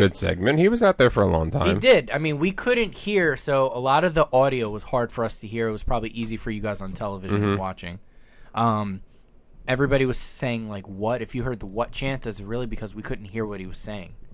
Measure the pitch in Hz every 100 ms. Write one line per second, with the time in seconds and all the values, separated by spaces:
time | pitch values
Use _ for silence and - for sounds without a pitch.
0 | 98 - 92 87 104 156 190 233 208 185
1 | 123 120 98 82 80 80 85 95 254 208
2 | 123 143 156 143 180 196 247 247 208 -
3 | 202 202 165 131 - 139 135 120 131 143
4 | 175 160 147 127 135 127 110 104 - 127
5 | 117 - 113 - 107 113 113 107 - 120
6 | 110 113 110 110 120 107 107 98 95 90
7 | 104 98 98 101 101 98 95 92 90 90
8 | - - - - - - 117 107 104 95
9 | - - - - - - - 127 143 139
10 | 131 123 - - 131 117 107 101 95 98
11 | 107 123 110 127 117 113 104 101 120 -
12 | 135 135 123 104 98 117 120 - 107 107
13 | - 117 101 110 107 101 92 - - 104
14 | 87 - -